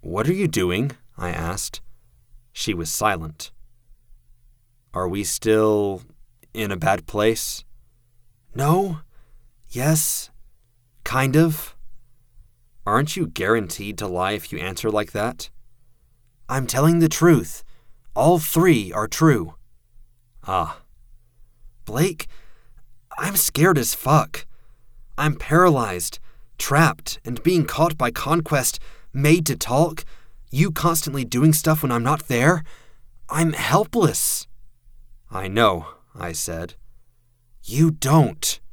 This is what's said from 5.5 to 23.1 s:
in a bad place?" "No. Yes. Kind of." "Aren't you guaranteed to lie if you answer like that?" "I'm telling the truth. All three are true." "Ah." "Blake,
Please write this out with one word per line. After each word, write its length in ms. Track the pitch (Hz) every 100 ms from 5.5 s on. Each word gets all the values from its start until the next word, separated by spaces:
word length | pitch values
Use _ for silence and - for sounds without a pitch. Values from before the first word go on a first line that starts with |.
| 110 107 107 101 95 - - - _ _
in 180 | 107 104
a 60 | 95
bad 280 | 80 101 -
place?" 580 | 104 110 113 - - - - _ _ _ _ _ _ _
"No. 480 | - 143 175 196 156 - - - - - _ -
Yes. 600 | 120 139 156 - - - - - _ _ _ _ _
Kind 320 | - 127 135 143
of." 400 | 165 156 - - - - - - _ - - _ _ - -
"Aren't 320 | 110 151 -
you 100 | 151
guaranteed 720 | - 92 113 95 - 101 92
to 100 | 104
lie 260 | 90 92
if 180 | 104 -
you 80 | 92
answer 300 | 90 92 113
like 220 | 107 104
that?" 380 | 107 110 120 - - - - _ _ _ _ _ _ -
"I'm 200 | 131 127
telling 320 | 127 151 170
the 100 | 160
truth. 540 | - 170 147 - - - - - - - -
All 240 | 139 175
three 540 | 156 160 180 156 95
are 140 | 101 107
true." 480 | - 160 120 82 - - _ _ - - _ _ -
"Ah." 380 | - 92 80 - _ - - - _ _ - _ - _
"Blake, 440 | - 113 180 160 - - - - - - - - _